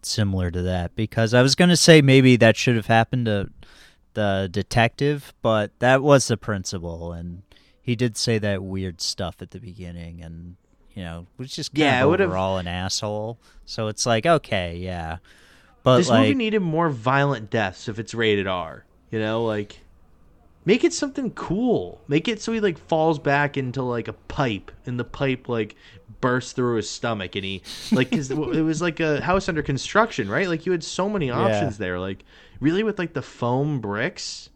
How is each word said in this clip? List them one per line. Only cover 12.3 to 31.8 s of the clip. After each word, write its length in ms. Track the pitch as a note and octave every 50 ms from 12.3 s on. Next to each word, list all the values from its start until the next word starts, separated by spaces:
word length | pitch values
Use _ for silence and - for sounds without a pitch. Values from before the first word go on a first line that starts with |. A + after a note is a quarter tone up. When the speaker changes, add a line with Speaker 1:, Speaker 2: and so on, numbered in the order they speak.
| - F#2 F#2+ F#2+ F#2+ F#2
Speaker 1:
an 100 | F2+ F2
asshole. 680 | F2 F2+ F#2 F#2+ - - - G#2 G#2 G#2+ G#2+ A2+ A#2 - _ _ _ - -
So 240 | - - - A2+ G#2+
it's 180 | G#2+ - -
like, 200 | B2 A#2 A2 G#2
okay, 500 | E3 E3+ D3+ - - A2+ G2 F2+ F2 E2+
yeah. 420 | F2 F2+ F#2 F2+ F2 E2 E2 E2 F2 _ _ - _ - _ - - _ _ _ _ _
But, 160 | B2+ C3 -
Speaker 2:
This 100 | F3 D#3
movie 180 | A#2+ - - -
Speaker 1:
like 80 | -
Speaker 2:
needed 240 | C4+ A#3 A3 G#3+ G#3+
more 280 | F#3 E3+ D#3 D#3+ E3+ E3
violent 640 | C#3 A#2 G#2+ B2+ C3 C#3 C#3+ C#3+ C#3 A#2 G#2+ G2+
deaths 380 | - A2+ G#2+ F#2+ F2+ - - -
if 100 | G#2+ G#2
it's 160 | A2+ - -
rated 320 | A2+ A#2 A2 G#2 G2+ F#2+
R, 380 | G2 F#2 F2+ E2+ D#2+ C#2 - _ _ _ _ _ _
you 80 | - A2
know, 260 | A2 G#2+ A2 A2+ A#2
like, 360 | A2+ G#2+ G#2+ G#2 G#2 - - - - - _ - _ _ _ - _ _ _ _ _ _ _ _
make 200 | E3 G3+ B3+ -
it 80 | E4+ -
something 400 | - D4+ C#4 C4+ - C4+ G#3+ C#3+
cool. 680 | - - - D#3+ G3+ A#3+ B3+ G#3+ C3 F2+ F2 F2 - -
Make 220 | - C#3+ D#3 E3+ -
it 120 | A3+ -
so 120 | - - A3+
he, 80 | A3+
like, 180 | G#3 G3+ D#3+ -
falls 400 | - - E3+ D#3+ D#3 D#3+ E3 C#3+
back 380 | D3 D3+ C#3 C#3+ D3 C#3+ C#3+
into, 260 | C#3 C3 B2+ A#2 C3+ B2+
like, 240 | B2 A#2+ A#2+ A2
a 60 | A2 G#2
pipe, 580 | - _ - - - D3 B2 A2 F#2 - - - - -
and 120 | - B2 A#2+
the 40 | A#2+
pipe, 440 | - - - C#3+ C#3 C3 B2+ B2+ -
like, 260 | A#2+ A2+ A2 G#2 - _ - - - - - - G#2+ - -
bursts 300 | B2+ B2 B2+ A#2+ - -
through 240 | - B2 B2 A#2+
his 120 | A2 G#2 -
stomach, 480 | - - - A#2+ A2+ G#2 F#2 F2+ -
and 80 | G2+ F#2+
he, 180 | F#2+ G2 F#2 - - - - - - A3
like, 180 | C3 C3 B3+
'cause 180 | B3 G3+ C#3 C3
w-, 220 | C3+ D3+ D3+ - - D#3
it 40 | D#3+
was, 180 | D#3+ D#3+ D3+
like, 180 | F3 F3 D#3+ -
a 200 | E3 D#3 D3+ C3+
house 280 | G#2+ E3 F3+ G3 F#3+ -
under 120 | F3 D#3 C#3+
construction, 680 | - C#3 C3 - - - G3 A#3 A3+ - - A2+ G2
right? 180 | G#2 C3+ G3 F#3
Like, 160 | E3 D#3+ -
you 60 | F#3 F#3
had 100 | E3+ -
so 260 | - - - F3+ G3+
many 160 | G#3+ G3+ D#3
Speaker 1:
Yeah. 120 | B2+ A#2+ -
Speaker 2:
options 380 | A#2 A2+ A2 G#2 G2+ G2 G2
there. 220 | G#2